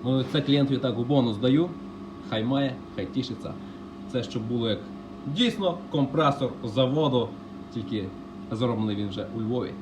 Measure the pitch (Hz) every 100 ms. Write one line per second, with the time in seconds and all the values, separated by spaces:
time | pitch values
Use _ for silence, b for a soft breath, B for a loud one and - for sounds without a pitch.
0 | 123 131 127 156 139 143 135 131 131 113
1 | 120 139 120 104 127 139 175 - - -
2 | - - - 110 113 139 139 123 - -
3 | 95 - 127 113 - 69 B B B -
4 | - 127 117 113 110 120 117 101 - -
5 | - - - 151 240 - 190 175 - 156
6 | 139 156 151 135 127 - 120 110 127 143
7 | 151 127 110 - - - - - 101 107
8 | 95 - - - - 107 123 107 107 101
9 | 101 95 95 104 110 123 95 -